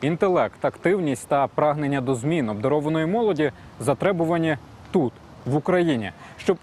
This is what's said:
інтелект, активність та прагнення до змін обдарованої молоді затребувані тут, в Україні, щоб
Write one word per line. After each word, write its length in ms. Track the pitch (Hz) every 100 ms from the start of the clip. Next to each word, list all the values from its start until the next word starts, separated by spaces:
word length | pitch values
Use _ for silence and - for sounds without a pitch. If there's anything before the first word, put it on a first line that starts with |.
інтелект, 640 | 135 170 196 175 110 -
активність 640 | 143 - 170 202 160 127 -
та 180 | 143 131
прагнення 540 | - 151 147 143 139
до 140 | 123
змін 340 | 131 131 170 117
обдарованої 580 | 104 127 151 147 160 160
молоді 460 | 214 226 156 151 - - -
затребувані 760 | 120 139 185 185 160 170 165 147 - - -
тут, 220 | 190 127 - - - -
в 100 | 143
Україні, 560 | 165 180 175 127 98 - - -
щоб 200 | - 185